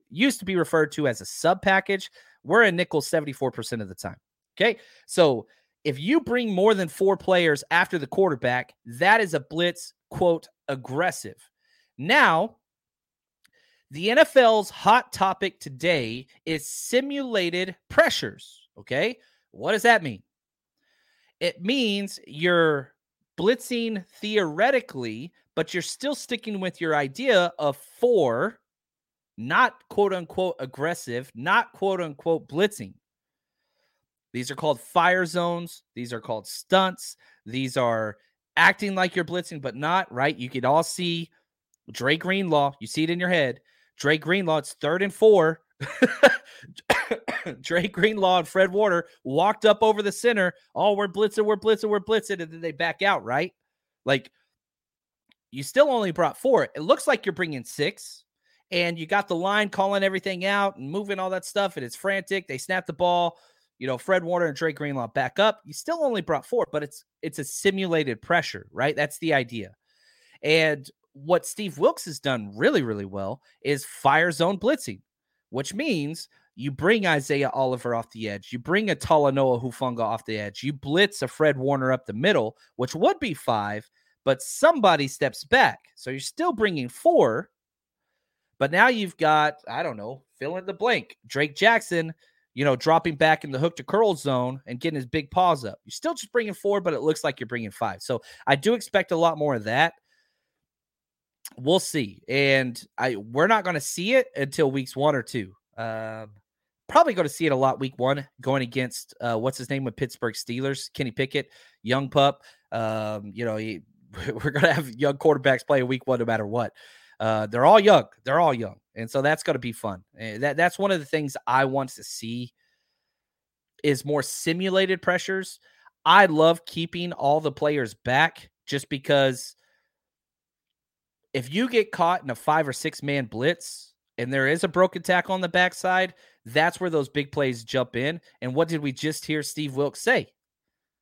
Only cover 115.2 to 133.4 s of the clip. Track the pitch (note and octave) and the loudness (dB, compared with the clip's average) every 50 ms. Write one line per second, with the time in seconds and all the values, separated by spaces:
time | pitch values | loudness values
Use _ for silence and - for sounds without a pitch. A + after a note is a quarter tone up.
115.2 | - D#3+ D3 D3 C3 C#3 C3 A#2+ - - C#3+ C3 B2+ B2 C3 B2 - C3 B2+ A#2+ | 4 4 4 4 4 2 2 2 2 2 2 2 2 0 -2 -4 -2 -2 0 0
116.2 | A#2 A#2 A2+ A2 G#2+ G2+ A2+ B2 A2 - _ - - - - - _ _ _ - | 0 0 0 -2 -2 -2 -2 -2 -2 -4 _ -14 -20 -20 -20 -20 _ _ _ -4
117.2 | A2 A2 A2 G#2+ G#2+ G#2 A2+ A#2+ C3+ E3+ G#3+ A3 G3 G#3+ F#3 C#3 G#2+ - _ _ | -2 0 0 0 -2 -2 0 4 6 8 8 8 8 8 6 6 4 0 _ _
118.2 | - B2+ C#3+ E3 F3 D#3 C3 A2+ A2 F#2+ - _ _ _ - A2 A2+ A2+ - C#3 | -6 -2 0 2 2 2 0 -2 -4 -8 -10 _ _ _ -12 -12 -10 -4 -2 0
119.2 | C3+ D3 D#3 - - E3 D3 C3 A#2+ A#2+ A2 - - G#2+ F#2 F#2 - _ _ - | 2 2 0 0 0 -2 -2 -2 -4 -6 -8 -6 -8 -8 -8 -10 -14 _ _ -14
120.2 | A2+ A2 G#2+ A2+ C#3 D3 C3+ D#3+ E3+ F3 - - G3 G3+ F#3+ D#3+ C#3 - - D#3 | -12 -10 -6 -4 -2 -2 0 2 0 0 0 0 -2 0 0 -2 -2 -4 -4 -4
121.2 | D3+ C3+ - - - A#2+ B2+ C3 C3+ C3 C3+ C#3 C3 B2+ - - - - - - | -4 -4 -8 -6 -2 0 2 2 2 2 0 -2 -4 -6 -10 -16 -16 -14 -14 -10
122.2 | A#2 A2+ A#2+ B2 B2 A#2 _ _ _ _ _ _ _ _ _ _ _ _ _ _ | -10 -8 -8 -8 -10 -12 _ _ _ _ _ _ _ _ _ _ _ _ _ _
123.2 | _ _ _ _ _ _ _ _ _ _ _ _ - D3 C#3 B2 - C#3+ D3 C#3+ | _ _ _ _ _ _ _ _ _ _ _ _ 0 0 0 0 0 -2 -2 -2
124.2 | C3 - - - - E3 E3 F3+ F#3+ F#3+ F#3 F#3+ F#3+ F#3 F#3+ F3 - F#3 F3+ F3 | -2 -4 -6 -6 -4 -4 -2 -2 -2 0 2 2 2 2 0 -2 0 0 0 0
125.2 | - - F#3+ F#3+ F#3 - - - _ _ _ _ _ - _ _ - D#3 F3 G3+ | -2 -4 -6 -6 -6 -10 -14 -20 _ _ _ _ _ -20 _ _ 2 6 8 8
126.2 | G3 F3+ D3+ D#3 D#3+ E3 E3+ E3 - - - E3+ E3 - - F3 F3 F3 - - | 8 6 6 6 6 6 4 2 -4 -10 -8 -6 -6 -6 -6 -8 -8 -8 -6 -2
127.2 | C3+ C#3 D3 D#3 D#3 C#3+ C3+ - D3+ D3 D3+ C#3+ A#2+ G#2 - _ - A#2+ B2 C#3+ | 0 0 0 0 0 -4 -4 -2 -2 0 0 0 -4 -4 -8 _ -4 0 2 2
128.2 | D#3+ D#3+ - - - - _ _ _ - C#3 C#3 - - D3 C3+ - - C#3+ C#3 | 2 0 -2 -8 -20 -20 _ _ _ -6 -6 -6 -6 -6 -8 -6 0 2 4 4
129.2 | C3+ C3+ B2+ B2+ - - - _ _ _ _ _ _ _ _ _ _ _ _ _ | 4 2 0 -4 -10 -16 -18 _ _ _ _ _ _ _ _ _ _ _ _ _
130.2 | _ _ _ _ _ _ _ _ _ _ _ _ _ _ _ _ _ _ _ _ | _ _ _ _ _ _ _ _ _ _ _ _ _ _ _ _ _ _ _ _
131.2 | _ _ - C3+ A#2+ B2+ D3+ G#3 B3+ B3 B3 A3 G#3 - - - E3+ E3+ F3+ - | _ _ -8 -8 -6 -4 -2 -2 -2 0 2 0 0 0 0 0 0 0 0 -2
132.2 | C#3 C3 A#2 - - D3+ D3+ D#3+ D3+ C3+ B2+ - - D#3+ - - C#3+ C#3+ C#3+ C#3 | -4 -8 -8 -4 0 0 2 2 2 0 -4 -6 -6 -8 -8 -6 -6 -4 -2 -2
133.2 | B2+ G#2+ G#2 A2+ | -4 -4 -4 -2